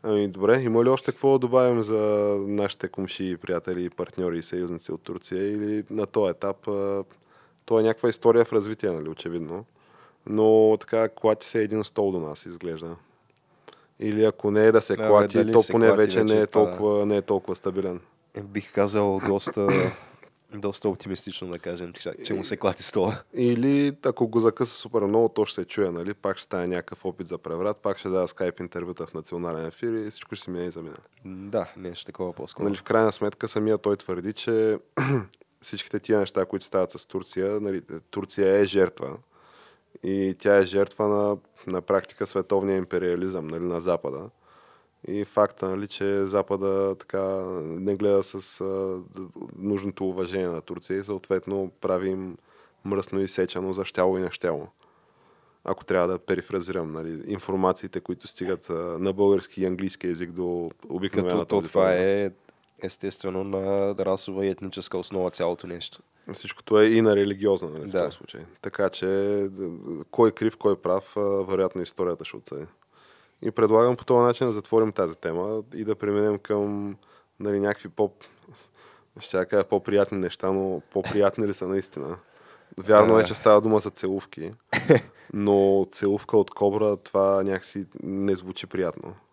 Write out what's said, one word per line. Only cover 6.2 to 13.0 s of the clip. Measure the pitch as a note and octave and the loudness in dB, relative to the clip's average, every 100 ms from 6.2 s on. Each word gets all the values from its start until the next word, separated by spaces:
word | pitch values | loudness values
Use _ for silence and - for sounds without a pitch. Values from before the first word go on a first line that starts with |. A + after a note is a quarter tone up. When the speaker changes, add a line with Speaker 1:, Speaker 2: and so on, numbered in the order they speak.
| G2 | 0
Speaker 1:
етап, | E2+ G2+ F#2+ - | 0 -6 -6 -6
а, | G2+ G2 G2 F#2+ _ _ _ _ _ | -4 -2 -4 -8 _ _ _ _ _
то | - A2+ | 0 4
е | |
някаква | A2 A2 A#2+ | 4 2 0
история | - A#2 A#2 | 4 6 6
в | A2+ | 4
развитие, | A2+ G2+ A2 G2+ | 0 -2 -4 -4
нали, | E2 D#2 | -4 -8
очевидно. | D#2+ E2+ E2+ D#2 F2+ A#2 _ _ _ - _ - | -8 -8 -8 -8 -10 -14 _ _ _ -20 _ -4
Но | G#2+ A2 A2 A2 A2 | 4 6 8 6 4
така, | - A2+ A2+ | 0 0 0
клати | - A2 G#2+ - | 0 0 2 -2
се | A#2 | -2
един | G#2+ A2 | 0 -2
стол | G2+ - G2+ | -4 -2 -2
до | F#2 | -2
нас, | D2+ D2 E2 | -6 -10 -14
изглежда. | E2+ F2 D#2+ E2 E2+ | -12 -10 -8 -10 -14